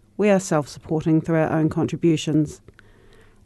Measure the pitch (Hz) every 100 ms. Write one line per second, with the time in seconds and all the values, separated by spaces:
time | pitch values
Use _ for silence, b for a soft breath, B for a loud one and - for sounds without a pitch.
0 | _ - 208 190 190 156 135 - - 160
1 | 165 156 160 160 156 160 156 160 - 156
2 | 170 156 - 151 143 - - - b b
3 | b b b b